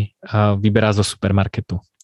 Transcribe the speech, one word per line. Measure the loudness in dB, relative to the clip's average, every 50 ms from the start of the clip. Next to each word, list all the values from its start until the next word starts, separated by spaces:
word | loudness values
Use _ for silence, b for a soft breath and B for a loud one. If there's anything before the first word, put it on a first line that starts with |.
e, | 0 -4 _ _ -12 -4 0 2 2 2 2
vyberá | 0 0 2 2 2 2 2 2
zo | 0 0
supermarketu. | -2 -4 -4 -2 0 0 0 0 -2 -4 -8 -8 -8 -8 -10 -10 _ _ _